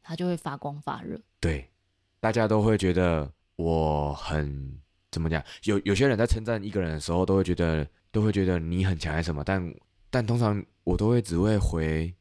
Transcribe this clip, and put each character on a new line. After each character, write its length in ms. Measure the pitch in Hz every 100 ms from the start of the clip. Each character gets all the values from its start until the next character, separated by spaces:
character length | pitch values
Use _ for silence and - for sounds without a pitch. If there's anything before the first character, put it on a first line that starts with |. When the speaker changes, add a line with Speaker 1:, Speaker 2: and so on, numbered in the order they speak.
Speaker 1:
它 120 | - 165
就 120 | 180
会 100 | 165
发 180 | 160 139
光 240 | 147 143
发 220 | 143 120
热。 180 | - 78 _ _
Speaker 2:
对， 280 | 85 71 64 _ _ _ _ _
大 120 | 110
家 160 | 113 110
都 140 | 107
会 160 | 107 104
觉 160 | 92
得 340 | 90 90 80 71 - _ -
我 580 | 82 80 78 76 73
很， 680 | 69 - 78 71 69 67 - - _ _
怎 100 | 80
么 80 | 80
讲？ 160 | 80 - -
有， 160 | 107 101
有 160 | 98 98
些 120 | 139
人 80 | 107
在 120 | 120
称 180 | 113 110
赞 180 | 113
一 60 | 101
个 100 | 104
人 120 | 85
的 80 | 78
时 120 | 73
候， 140 | 85 92
都 100 | 95
会 80 |
觉 120 | 90 87
得， 320 | 85 80 73 _ _
都 100 | 110
会 100 | 107
觉 140 | 98 92
得 140 | 87
你 260 | 80 87 95
很 100 | 82
强 160 | 82
还 120 | 78
是 20 | 82
什 100 | 73
么， 80 |
但， 300 | 73 95 85 - _ _ _
但 120 | 127
通 140 | 110 120
常 260 | 113 104 - _
我 120 | - 90
都 140 | 107
会 100 | 120
只 160 | - 82
会 220 | 104 104
回 560 | - 85 80 78 82 90